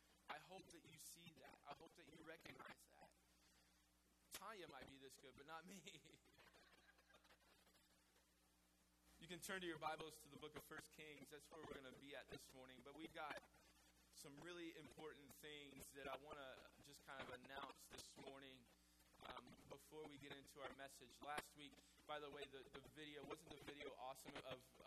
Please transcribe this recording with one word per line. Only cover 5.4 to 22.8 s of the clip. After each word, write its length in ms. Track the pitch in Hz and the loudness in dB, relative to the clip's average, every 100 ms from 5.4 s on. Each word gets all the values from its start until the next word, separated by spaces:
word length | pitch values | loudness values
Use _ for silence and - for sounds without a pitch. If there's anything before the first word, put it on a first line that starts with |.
| 139 | 0
not 160 | 160 175 | 0 2
me. 160 | 196 | -2
<laughs> 80 | 160 160 - - - - - - - - - - - - - - - - - - - - - - - - - - - - - - - - | -2 -4 -6 -12 -12 -14 -14 -14 -14 -16 -16 -16 -16 -16 -14 -16 -16 -16 -16 -18 -18 -18 -18 -20 -20 -20 -20 -20 -20 -20 -20 -18 -12 -4
You 120 | 165 | 0
can 120 | 170 - | 4 6
turn 140 | 190 | 8
to 60 | 180 | 8
your 100 | 156 | 10
Bibles 380 | 160 160 160 - | 8 8 4 0
to 60 | 147 | -4
the 80 | 135 | -2
book 160 | 151 147 | 0 0
of 60 | - | 0
First 240 | 156 - - | -2 -2 -2
Kings. 320 | 156 143 143 | -2 -2 -4
That's 160 | 147 - | -6 -4
where 80 | 160 | -2
we're 140 | 147 143 | 0 2
gonna 180 | 131 120 | 0 -2
be 140 | 139 135 | 0 0
at 100 | 110 | 0
this 100 | 143 - | -2 -2
morning. 260 | 131 131 127 | -4 -4 -4
But 140 | 131 147 | -4 0
we've 160 | 160 165 | 2 4
got 220 | 151 - - - - - - - - - | 4 4 0 -12 -14 -14 -16 -16 -12 -6
some 160 | 156 143 | -4 -2
really 320 | 165 175 165 - | 0 4 2 2
important 520 | 147 - 156 131 139 - | -2 0 0 0 -6 -4
things 460 | 151 147 143 135 - 139 | 0 0 0 -2 -2 2
that 120 | 135 | 4
I 80 | 135 143 | 4 4
wanna 260 | 151 135 123 127 - 139 | 0 0 -2 -6 -8 -8
just 160 | 139 - | -6 0
kind 160 | 135 | 2
of 80 | 131 123 | 2 2
announce 440 | 127 139 139 - - | 2 2 2 0 -4
this 180 | 135 - - - | -2 -2 -2 -2
morning, 300 | 135 135 131 117 - - - - - - | -2 -2 -6 -8 -14 -16 -16 -14 -4 0
um, 160 | 127 127 - - | 0 -2 -4 -4
before 340 | 139 - 156 156 | -4 -2 -2 0
we 80 | 139 | 0
get 140 | 143 | 0
into 240 | 139 139 147 | -2 -2 2
our 140 | 127 131 | 2 4
message. 380 | 139 - 127 - | 0 -2 -6 0
Last 320 | 139 147 - | 4 6 4
week, 180 | 151 143 - - - - | 0 -6 -6 -12 -4 4
by 80 | 151 | 4
the 100 | 147 | 4
way, 100 | 143 139 | 2 2
the, 100 | 131 123 | 0 -2
the 80 | 139 | -4